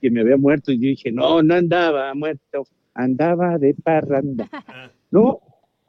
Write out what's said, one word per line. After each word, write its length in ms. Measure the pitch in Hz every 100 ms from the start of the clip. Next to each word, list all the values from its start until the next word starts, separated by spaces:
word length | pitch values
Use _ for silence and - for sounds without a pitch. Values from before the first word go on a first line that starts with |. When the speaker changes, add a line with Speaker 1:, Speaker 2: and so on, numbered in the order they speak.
Speaker 1:
que 100 | 131
me 100 | 117
había 140 | 113 135
muerto 340 | 139 147 143
y 60 | 123
yo 100 | 131
dije, 220 | 139 127
"No, 300 | 117 127 165
no 100 | 156
andaba 600 | 175 175 170 170 143 135 139
muerto, 500 | 151 156 _ 139 135 _ _ -
andaba 640 | 127 127 160 175 175 170
de 140 | 139 143
parranda". 760 | - 156 139 135 139 123 107
Speaker 2:
<laughs> 600 | 277 - 127 127 _ _
Speaker 1:
¿No? 280 | 175 240 - _ _ _ _